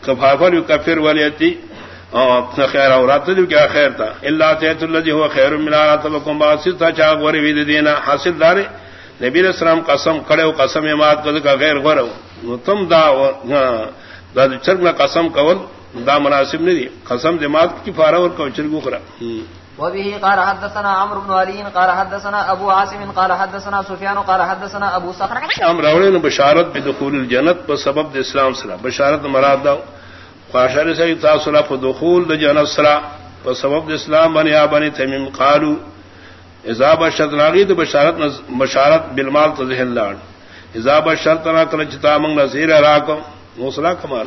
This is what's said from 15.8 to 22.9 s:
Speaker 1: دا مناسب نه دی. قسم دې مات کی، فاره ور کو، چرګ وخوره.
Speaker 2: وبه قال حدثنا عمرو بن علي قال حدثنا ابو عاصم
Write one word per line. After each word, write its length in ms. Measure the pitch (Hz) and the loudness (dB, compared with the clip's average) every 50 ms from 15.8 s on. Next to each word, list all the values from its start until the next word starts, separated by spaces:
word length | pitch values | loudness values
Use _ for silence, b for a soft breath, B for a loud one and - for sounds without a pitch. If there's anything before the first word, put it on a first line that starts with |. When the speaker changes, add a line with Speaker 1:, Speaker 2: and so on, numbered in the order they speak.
| - - - 120 120 | -20 -18 -14 -6 -2
Speaker 1:
دا 140 | 131 143 147 | 0 0 2
مناسب 420 | 143 139 143 139 139 135 - 160 | 2 2 2 2 0 0 -2 -2
نه 120 | 165 180 180 | 0 0 0
دی. 140 | 156 127 131 - - - - | 0 -2 -6 -12 -18 -8 -6
قسم 280 | 123 120 110 160 175 165 | -6 -2 -2 -2 -2 -2
دې 100 | 147 143 | -2 0
مات 220 | 147 156 165 180 180 - - | 2 2 2 2 0 -8 -12
کی، 60 | 220 | -10
فاره 280 | 175 147 160 156 160 175 | -2 2 2 4 4 4
ور 100 | 180 175 | 2 0
کو، 200 | 170 - 156 139 | -2 -4 -8 -6
چرګ 240 | 117 - 151 151 156 | -6 -6 -6 -4 -4
وخوره. 260 | 156 135 131 123 120 - - - - 117 117 113 110 110 110 - - - - - - | -4 -6 -6 -8 -8 -10 -14 -18 -12 -10 -10 -8 -10 -10 -14 -18 -20 -20 -20 -12 -8
Speaker 2:
وبه 400 | - 175 180 196 196 202 208 202 | -6 -6 -6 -4 -6 -6 -6 -2
قال 180 | 202 190 202 196 | 0 0 2 2
حدثنا 520 | 185 196 196 190 196 202 208 214 208 202 | 0 -2 -2 -4 -6 -10 -8 -6 -4 -2
عمرو 300 | 196 190 196 208 208 196 | -2 -2 -2 -2 -4 -8
بن 120 | 190 196 190 | -6 -2 0
علي 300 | 185 190 190 196 202 208 202 - | 0 0 -2 -4 -10 -10 -6 -2
قال 140 | 180 185 185 | 0 0 2
حدثنا 640 | 180 185 190 185 196 202 202 202 202 208 190 175 | 2 0 -2 -6 -6 -10 -8 -6 -4 -4 -2 -2
ابو 180 | 190 180 196 202 | -4 -2 0 0
عاصم 420 | 190 190 202 202 | 2 2 0 -2